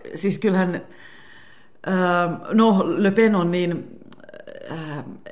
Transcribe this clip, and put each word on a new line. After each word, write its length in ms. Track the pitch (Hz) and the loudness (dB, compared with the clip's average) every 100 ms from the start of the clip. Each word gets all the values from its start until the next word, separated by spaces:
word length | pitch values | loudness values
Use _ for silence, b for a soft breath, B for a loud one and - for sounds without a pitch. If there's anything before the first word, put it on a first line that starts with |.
| - | -12
siis 240 | - 196 196 | -4 -4 0
kyllähän, 440 | 220 190 180 170 - B B B B B B B B - - | 0 2 0 -2 -10 B B B B B B B B -12 -2
ähm, 440 | 190 180 175 175 160 - | 0 2 2 0 -4 0
no, 320 | 220 226 190 170 | 4 6 4 2
Le 240 | 160 196 | 2 2
Pen 240 | 202 226 | 4 4
on 160 | 202 170 | 4 2
niin, 500 | 180 175 170 - - - - - - - - - | 0 -2 -4 -8 -18 -20 -20 -20 -20 -18 -18 -14
ähm, 400 | 165 156 147 - - - | -12 -10 -12 -12 -16 -18